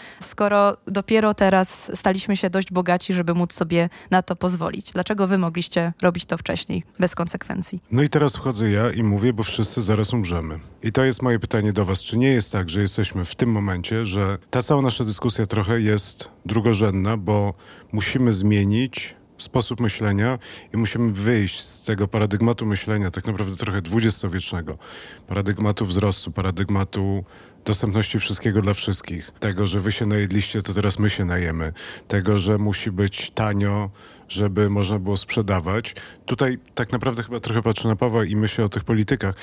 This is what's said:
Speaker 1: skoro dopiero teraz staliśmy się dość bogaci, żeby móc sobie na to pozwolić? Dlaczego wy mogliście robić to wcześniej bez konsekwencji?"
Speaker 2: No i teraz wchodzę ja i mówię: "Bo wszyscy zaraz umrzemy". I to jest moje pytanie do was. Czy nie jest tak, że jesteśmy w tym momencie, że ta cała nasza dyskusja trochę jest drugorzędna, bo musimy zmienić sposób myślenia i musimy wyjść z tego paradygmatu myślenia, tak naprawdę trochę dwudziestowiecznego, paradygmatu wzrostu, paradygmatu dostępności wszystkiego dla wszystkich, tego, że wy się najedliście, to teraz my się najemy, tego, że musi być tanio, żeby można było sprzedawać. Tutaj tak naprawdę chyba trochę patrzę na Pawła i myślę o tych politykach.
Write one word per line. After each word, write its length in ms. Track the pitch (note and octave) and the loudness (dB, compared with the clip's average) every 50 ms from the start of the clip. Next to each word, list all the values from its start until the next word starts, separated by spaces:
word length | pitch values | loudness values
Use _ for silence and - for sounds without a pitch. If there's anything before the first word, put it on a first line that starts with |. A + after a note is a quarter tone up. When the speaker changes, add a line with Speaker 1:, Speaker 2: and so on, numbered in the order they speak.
| - - - - | -20 -20 -16 -12
Speaker 1:
skoro 560 | - - - - G#3 G3+ G#3 G3+ G3+ G3+ - - - | -10 -8 -2 0 2 4 4 6 4 4 2 0 -6
dopiero 480 | - G3+ G3+ F#3+ - A3+ A3 G#3+ G#3+ G#3 | -4 -4 -2 0 2 2 4 4 4 4
teraz 560 | - G3+ F#3+ G3 F#3 F#3 - - - - - - | 4 4 4 6 4 2 2 -2 -6 -6 -6 -6
staliśmy 420 | - - F#3+ F#3 F#3+ - - G3 | 0 2 2 2 2 0 -2 -2
się 140 | F#3 - F#3 | 0 0 0
dość 220 | F3 F#3+ F#3+ - | 0 0 -2 0
bogaci, 420 | F#3 F3+ F3+ F3 F3 F3+ - - F#3 | 0 0 2 2 2 0 2 0 0
żeby 200 | F3+ E3+ E3+ E3+ | 0 0 0 2
móc 180 | F3 F3 E3+ | 0 0 0
sobie 360 | - - F3 D#3+ E3 E3+ E3+ E3+ - - - - | 0 -2 -2 0 2 2 2 0 -2 -8 -4 2
na 120 | F#3 F#3 | 2 2
to 140 | F3+ - F3+ | 2 0 -4
pozwolić? 560 | - - F#3 F3+ E3+ E3+ E3+ - G3 - - | -2 -2 -2 -2 -2 -4 -4 -6 -8 -10 -6
Dlaczego 340 | - F3+ F3+ - G#3+ G3+ G3 | -4 -4 -2 -2 0 0 2
wy 120 | F#3 G3 F#3+ | 2 2 2
mogliście 540 | F3+ E3 E3 F3 E3+ - - F3 E3+ E3+ E3+ - | 0 0 -2 -4 -4 -2 0 0 0 0 -2 2
robić 220 | - F3+ F3 F3 - | 2 2 2 0 -4
to 140 | - E3+ E3 | -4 -6 -6
wcześniej 460 | - - E3+ E3+ - - - F3+ - - - - | -4 -4 -4 -4 -4 -4 -6 -6 -6 -6 -2 0
bez 160 | F#3 F3 - | 0 0 0
konsekwencji?" 640 | - E3+ E3 - F#3 - - - F#3+ F3 - - F3 _ - | -2 -4 -4 -6 -8 -8 -6 -6 -6 -6 -8 -8 -10 _ -2
Speaker 2:
No 120 | - B2+ | 2 2
i 60 | D3 D3 | 2 4
teraz 280 | - D3+ D3 C#3+ - | 4 2 2 2 0
wchodzę 340 | - - C3+ A#2 G2+ A2+ G#2+ | -2 -4 -4 -2 0 2 2
ja 200 | G2+ G#2 A2+ A#2+ | 4 4 2 2
i 120 | - G#2+ | 0 2
mówię: 300 | A#2 G#2 G2+ G2+ G#2+ B2+ | 2 2 2 4 2 2
"Bo 100 | A#2 G#2 | 2 0
wszyscy 400 | A2 - - - G#2+ - - - | -2 -4 -2 -2 -2 -2 -2 -2
zaraz 300 | G#2 F#2 A2 G#2+ G#2+ - | 0 2 2 2 2 0
umrzemy". 460 | B2+ A#2+ G2 F2 F2 E2+ D#2+ D#2 D#2 E2+ - - - - | 0 0 0 0 -2 -2 -4 -4 -8 -10 -12 -16 -14 -6
I 100 | - A2+ | -4 0
to 120 | G2+ C3 C3 | 2 2 2
jest 180 | C3+ B2 - | 2 2 0
moje 160 | C3 B2 A#2 G#2+ | 2 2 2 2
pytanie 340 | - - - A2 G#2 G#2+ | 0 0 0 0 2 2
do 120 | G2 G#2+ G2+ | 2 2 2
was. 180 | F2+ F#2+ F#2 | 0 0 -2
Czy 160 | - - A2 A#2 | -2 -2 0 2
nie 100 | B2+ C#3 | 4 4
jest 240 | C3+ A#2 F#2+ - | 4 4 2 0
tak, 180 | - G2+ F#2 E2 | -2 -4 -4 -2
że 100 | D#2+ G2+ | 0 0
jesteśmy 440 | G#2 G2 - - G2+ - - G2 F2 | 0 0 0 0 -2 -2 -2 -4 -6
w 100 | - - | -4 -2
tym 160 | - B2+ A#2+ | 0 2 2
momencie, 540 | A2+ G#2 G2+ G2 F2+ F2+ F2 - A2+ A2+ A#2 | 2 0 0 -2 -2 -4 -4 -4 -2 -2 -2
że 340 | G2 F#2 G#2 G2 F#2+ G2 - - - | -2 -2 0 0 0 -2 -4 -6 -4
ta 120 | - B2+ | -2 0
cała 200 | A#2+ - D#3 C#3 | 2 2 2 4
nasza 220 | C3 B2+ A2+ - B2 | 2 2 0 0 -2
dyskusja 420 | G#2+ G2+ - - A#2+ - - A2 | -2 -2 0 0 0 0 0 -2
trochę 340 | F#2+ G2+ G#2+ F#2+ F2+ A#2 A#2 | 0 0 0 0 2 2 2
jest 480 | G#2+ G#2+ G#2+ G#2 - - - - - - - - - | 2 2 2 2 0 -2 -6 -8 -14 -18 -16 -12 -6
drugorzędna, 720 | F2 G#2+ A2+ G#2 A#2+ A2 F#2+ A2 G#2 F#2 G2 F#2+ G#2 A2+ | 0 0 2 4 4 4 4 4 2 2 2 0 0 0
bo 380 | G#2+ F#2 G2 G#2 G#2 G2+ G2+ - - - - - - - - | -2 0 2 2 2 2 0 -4 -8 -14 -20 -20 -20 -12 -6
musimy 400 | - G#2+ G2+ - - G3+ C3 A#2+ | -4 -2 -2 0 2 2 4 4
zmienić 800 | G#2+ F#2 G2 G#2 G#2 G2+ G2 G2 G#2 A2+ C3 B2 - - - - - - - _ _ - | 4 4 4 4 4 4 4 4 2 2 0 -2 -4 -8 -10 -12 -14 -20 -20 _ _ -10
sposób 420 | - - - B2+ A2+ - B2 G#2+ | -8 -2 -2 -2 0 0 -2 0
myślenia 580 | A#2+ G#2+ - - A2 G#2 G2+ G2+ G#2+ A#2+ C3 A#2 - - - - - - - | 0 -2 0 0 0 0 2 2 2 0 -2 -4 -8 -14 -18 -18 -14 -6 -2
i 20 | |
musimy 360 | A2+ A2+ G2+ - A#2 A#2+ A2+ | -2 -2 0 0 0 0 0
wyjść 520 | G2+ F#2+ G2+ A2+ B2 A2 G2 F#2 - - - | 0 0 2 2 4 4 2 0 -2 -6 -8
z 180 | - - - | -8 -8 -8
tego 260 | - - A2 F2+ G#2 F#2+ | -4 -4 0 0 0 0
paradygmatu 580 | - A2 G#2+ G2+ G2+ G2 A2 A#2 A#2 - A#2 | 0 0 0 2 2 2 2 2 2 0 0
myślenia, 440 | G#2+ G2+ F#2+ - G#2+ G#2+ G#2 G2+ F2+ | -2 -2 -2 -2 -2 -2 0 -2 -2
tak 160 | - - - | -4 -4 -4
naprawdę 300 | B2 G#2 F#2 G#2 F#2+ F#2+ | -4 -4 -4 -4 -4 -4
trochę 260 | E2+ - G2+ F#2+ G2+ | -6 -6 -4 -4 -4
dwudziestowiecznego, 960 | F#2 E2 G2 A#2 A2+ A2+ G2+ - - F#2+ E2+ F#2 - - - F2 D#2+ D#2 D#2 - - - - - - - - - - | -2 0 0 2 2 2 0 0 -2 -4 -4 -4 -4 -4 -6 -6 -6 -6 -10 -12 -12 -18 -18 -18 -18 -18 -20 -16 -10
paradygmatu 600 | - F#2+ G2+ G2+ G2+ F#2+ F2+ G#2+ G#2 G2 - A2+ | -4 -2 -2 0 0 0 0 2 0 2 0 0
wzrostu, 460 | F#2 F2 G2 G#2+ G2+ F2+ - - E2 | 0 0 2 2 2 2 0 -4 -6
paradygmatu 920 | D#2 - F#2 F#2 F2 E2+ G2 - G2+ G2 G2 - - G#2 F#2+ G2 G2 G2 F#2 - - - - - - - - | -4 -2 -2 -2 0 -2 -2 0 0 0 0 -2 -2 -4 -2 -2 -2 -4 -6 -8 -16 -20 -20 -20 -20 -10 -4
dostępności 540 | - G#2+ - - - F#2+ A2 G2+ - - A2 | -2 -2 0 0 0 0 0 0 0 -2 -2
wszystkiego 440 | - - G2+ - - A2+ G2 A2 | -2 -2 -4 -2 0 0 2 2
dla 120 | F#2+ G#2 G2+ | 2 2 0
wszystkich, 560 | - - A2 F#2+ - - - F2 E2 D#2+ - - - | -2 -2 -2 -4 -4 -4 -8 -10 -10 -10 -12 -10 -6
tego, 260 | - G#2+ F#2 F#2 G#2 | -4 -4 0 0 0
że 140 | F#2 F2 G2+ | 0 0 0
wy 120 | F#2 A2 | 0 0
się 140 | - - A#2 | -2 0 0
najedliście, 560 | G2+ G#2 G#2 G#2 F#2 G2 G#2 F#2 - - A2 | 0 2 0 0 2 0 0 0 0 -4 -4
to 120 | F#2 - F#2 | -4 -2 -2
teraz 240 | G2+ G#2 G2+ F#2+ - | 0 0 0 2 2
my 120 | G#2 G#2 | 2 0
się 140 | - - G2 | 2 0 -2
najemy, 480 | F2 F2 F2+ F2 E2 D#2+ D#2+ D#2+ D#2+ D#2+ - - - - - - - | 0 0 0 0 -2 -2 -2 -4 -4 -6 -10 -14 -16 -16 -14 -6 -2
tego, 300 | G#2+ G2+ F2+ G#2 G#2 G2+ | 0 0 2 4 2 2
że 200 | F2 G2+ G#2 G2+ | 4 2 2 2
musi 320 | G#2 G#2 F#2+ - - A2 | 2 0 -2 -2 -4 -4
być 400 | F#2 F#2 G2+ G2 - - - - | 0 0 0 0 -2 -4 -10 -6
tanio, 600 | - - A2 G#2+ G2+ G2+ G2+ G2+ G2+ G#2 G#2 G2 - - - - - - - - | -4 -2 -2 0 0 0 0 0 0 -2 -4 -6 -8 -14 -20 -20 -20 -20 -16 -8
żeby 420 | - F#2+ G#2 G2+ F#2 G2+ G#2 G2+ | -2 0 0 0 2 2 2 4
można 280 | G2+ G#2 G2 F#2 G#2+ G2+ | 4 2 2 0 0 -2
było 180 | F2+ G2+ G2+ | 0 0 -2
sprzedawać. 800 | F#2+ - - - A#2+ G#2+ G2 G2 F2+ D#2 F2 G2 A2+ A#2+ - - - - - - - - | -2 -2 -2 -2 -2 0 0 0 0 0 -2 -2 -2 -4 -6 -12 -14 -18 -18 -20 -14 -6
Tutaj 320 | - B2+ - C3 C3 B2+ - - _ - | -4 -2 0 0 0 0 -4 -8 _ -6
tak 180 | - A#2+ - | -6 -4 -2
naprawdę 300 | C3 A#2 A2+ C3 A#2 A#2 | -2 -2 -2 -2 -2 -4
chyba 180 | A2+ G#2+ A#2+ A2+ | -6 -6 -8 -6
trochę 220 | - - A2 A#2 | -4 -2 -2 0
patrzę 260 | G#2+ A#2 G#2+ - - A2+ | 2 0 0 0 0 0
na 80 | G#2+ | 0
Pawła 280 | F#2 B2+ A#2+ A2 A#2 A2 | 2 2 2 2 2 0
i 120 | - G#2 | 2 2
myślę 280 | G#2+ A2 G#2 - - A2+ | 0 0 0 2 0 0
o 40 | G2+ | 0
tych 160 | - G2+ - | 0 -2 -2
politykach. 500 | - A#2 G#2+ G#2 - B2+ - F#2+ G2 F#2+ - | 0 2 2 2 2 0 0 0 -4 -4 -6